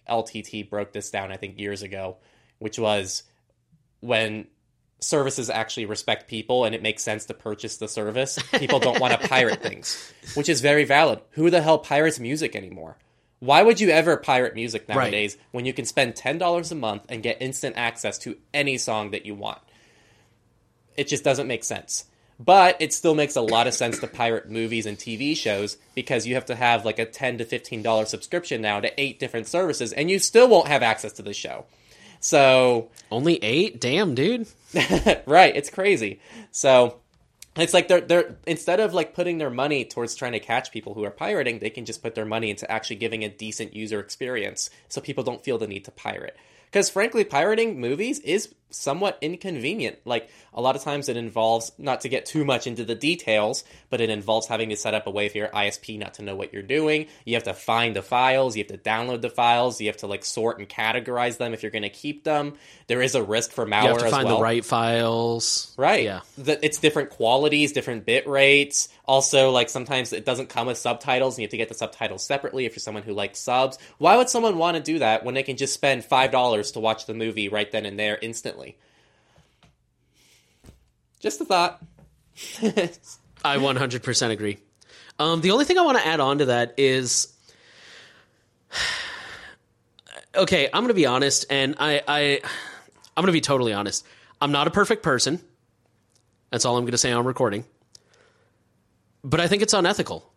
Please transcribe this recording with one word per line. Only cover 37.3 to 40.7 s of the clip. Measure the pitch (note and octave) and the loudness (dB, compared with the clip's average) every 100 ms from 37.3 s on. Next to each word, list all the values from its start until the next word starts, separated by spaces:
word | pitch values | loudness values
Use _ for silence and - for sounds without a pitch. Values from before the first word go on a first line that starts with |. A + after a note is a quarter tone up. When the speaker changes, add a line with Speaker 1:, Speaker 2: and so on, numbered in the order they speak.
| _ - D#3 | _ -12 -2
Speaker 1:
it's | E3 | 4
like | F3+ - | 4 6
they're, | F3+ | 4
they're, | - F3 - A#2 - | 6 2 2 -6 -6
instead | D#3+ - F#3 | -4 0 0
of, | G#3+ | 2
like, | F3 D3+ | 0 -4
putting | - F3+ E3 | -4 -4 -2
their | C#3+ | -4
money | B2 D3 C#3+ | -2 -2 -2
towards | A2+ - A#2 | -4 -6 -6
trying | - B2 | -6 -6
to | A2 | -6
catch | - A#2 B2+ | -2 -2 -2